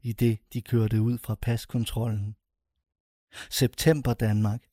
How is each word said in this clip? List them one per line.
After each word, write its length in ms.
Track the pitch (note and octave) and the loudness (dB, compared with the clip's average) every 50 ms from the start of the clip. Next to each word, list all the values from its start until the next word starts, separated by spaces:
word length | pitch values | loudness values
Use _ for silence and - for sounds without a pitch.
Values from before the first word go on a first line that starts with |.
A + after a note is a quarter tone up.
i 120 | - A#2+ A2 | -6 -6 -2
det 260 | - A#2+ A#2 A2+ - _ _ - | 2 2 2 2 0 _ _ -10
de 80 | B2 | -10
kørte 400 | - - B2 A#2 A2 G#2+ A2 A2 | -4 0 2 2 2 2 2 2
ud 160 | A2 A#2 A#2+ | 2 2 0
fra 180 | A#2 - - G#2+ - | -2 -4 -6 -6 -4
paskontrollen. 920 | - A#2+ A#2 A#2 - - - B2 A2+ - - A2+ A2+ A#2+ G#2+ G#2 G2+ G#2 G#2+ _ _ _ _ _ _ _ _ _ _ _ _ _ _ _ _ _ _ _ - - - - | -2 -2 -2 -2 -4 -4 -4 -4 -4 -2 -4 -4 -4 -2 -4 -4 -4 -6 -8 _ _ _ _ _ _ _ _ _ _ _ _ _ _ _ _ _ _ _ -20 -20 -14 -8
September 640 | - - C3+ A#2+ - - - D#3+ D#3+ D3 C3 B2 A#2 | 0 0 0 0 0 2 2 2 2 4 2 -2 0
Danmark. 500 | - A#2 G#2+ G#2+ G#2+ G#2+ G#2 G#2+ A#2+ _ _ | 2 2 2 2 2 2 0 -2 -4 _ _